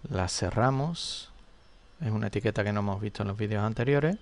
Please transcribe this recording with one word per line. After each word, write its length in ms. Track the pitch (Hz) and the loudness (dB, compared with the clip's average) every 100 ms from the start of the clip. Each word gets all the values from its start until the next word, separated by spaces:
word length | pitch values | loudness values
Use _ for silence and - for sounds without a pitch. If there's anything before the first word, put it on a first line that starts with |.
| - | -2
La 180 | 95 90 | 0 0
cerramos. 1040 | - 92 104 123 135 151 170 - - - - - - - - - - | 0 0 4 2 2 -2 -4 -8 -10 -12 -20 -20 -20 -20 -20 -20 -6
Es 100 | 117 | -2
una 160 | 107 107 | 0 0
etiqueta 360 | 104 110 104 | 0 0 0
que 100 | 101 | 0
no 80 | 104 | 0
hemos 200 | 101 98 | 0 -2
visto 220 | 104 - | -4 -4
en 60 | 101 | -4
los 80 | 101 | -2
vídeos 260 | 104 104 | -2 0
anteriores. 540 | 107 110 120 143 156 208 | 0 0 2 4 2 0